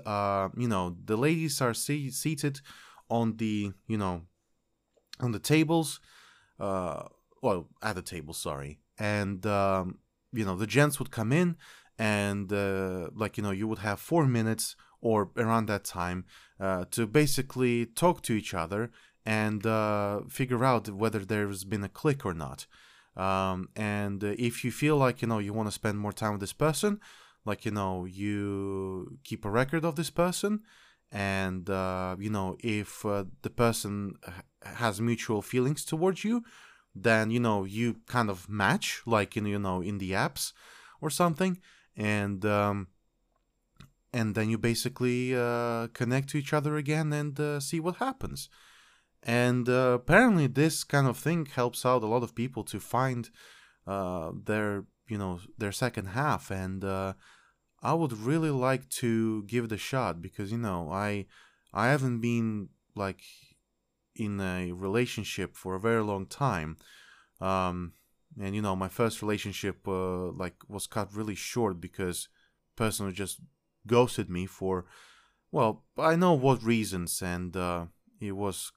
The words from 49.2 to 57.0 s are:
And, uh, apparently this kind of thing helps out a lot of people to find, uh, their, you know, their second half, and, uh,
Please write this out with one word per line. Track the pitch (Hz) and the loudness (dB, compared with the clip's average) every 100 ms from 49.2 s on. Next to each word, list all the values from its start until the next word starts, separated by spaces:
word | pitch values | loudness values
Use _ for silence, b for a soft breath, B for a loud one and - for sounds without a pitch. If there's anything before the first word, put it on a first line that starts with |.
And, | - 117 123 123 120 | 0 2 4 4 4
uh, | 127 127 123 | 4 4 4
apparently | - 185 247 180 135 | 6 8 8 6 4
this | 135 160 160 | 4 2 2
kind | - 143 131 | 0 4 4
of | 113 | 2
thing | 151 170 147 | 0 0 0
helps | - 120 - 127 | 0 0 0 2
out | 127 | 2
a | 107 | 4
lot | 123 | 2
of | 117 - | 0 -4
people | 127 113 101 | -4 -4 -6
to | 101 | -8
find, | - 120 131 123 113 B B B B B - | -2 0 0 -2 -6 B B B B B -6
uh, | 98 92 90 80 95 101 | -4 -2 -4 -6 -6 -2
their, | 107 104 101 - _ - | 0 0 -2 -8 _ -8
you | 107 | -4
know, | 95 87 95 - | -4 -6 -10 -6
their | 104 | -6
second | 98 123 - 95 | 0 -2 -2 -6
half, | 110 147 101 - | -2 0 -2 -2
and, | 95 92 95 | -6 -4 -4
uh, | 98 95 | -4 -2